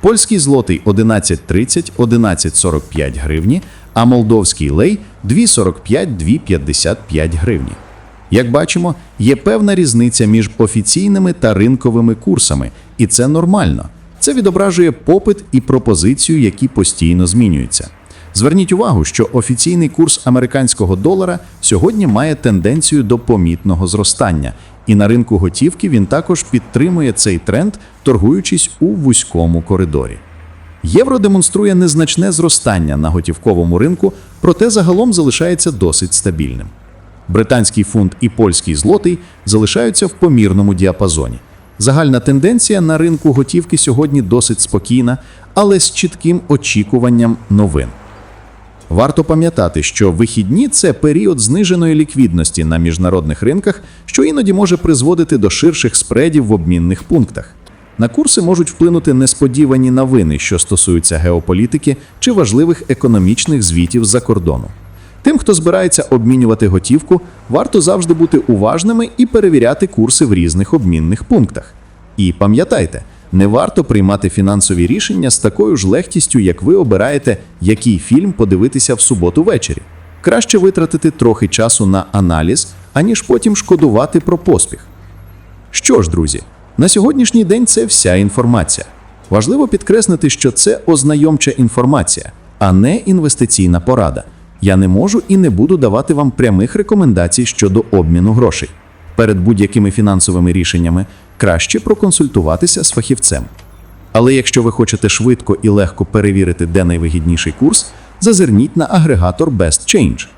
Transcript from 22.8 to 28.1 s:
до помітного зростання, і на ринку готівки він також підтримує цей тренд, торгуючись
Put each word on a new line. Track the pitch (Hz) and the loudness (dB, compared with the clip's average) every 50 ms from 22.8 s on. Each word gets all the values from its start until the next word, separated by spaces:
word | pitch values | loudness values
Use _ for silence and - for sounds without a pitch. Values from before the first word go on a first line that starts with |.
| 151 - 156 147 123 | -2 0 0 0 0
до | 101 120 117 | 0 -2 -2
помітного | 120 - 120 101 87 82 85 85 - 98 92 85 95 | 0 0 0 2 2 0 -2 -2 -2 -2 -2 -2 -2
зростання, | 87 98 107 104 - - - 131 101 85 76 69 62 - - - - - - - | -2 -2 -2 -2 -2 -2 -2 -2 -2 -2 -2 -4 -6 -10 -12 -20 -20 -20 -12 -2
і | - 107 | 0 2
на | 101 104 | 2 4
ринку | 104 113 120 117 - 110 | 2 2 0 0 0 0
готівки | 92 95 90 87 - - 175 180 - - 190 | 0 0 -2 -2 0 -2 -2 -2 -2 -4 0
він | 147 113 98 | 0 0 0
також | 87 131 151 165 - 180 151 - | 0 -2 -4 0 -2 -2 -4 -2
підтримує | - - 120 - - - 120 143 175 180 170 151 127 | -4 -4 -4 -4 -2 -2 0 0 0 0 0 0 -2
цей | 104 - - 107 92 | -2 -2 -2 -2 -2
тренд, | 82 - - 98 120 175 208 - - - - - _ _ | -2 -4 -2 -2 -2 -2 -2 -6 -8 -20 -20 -20 _ _
торгуючись | 139 | 2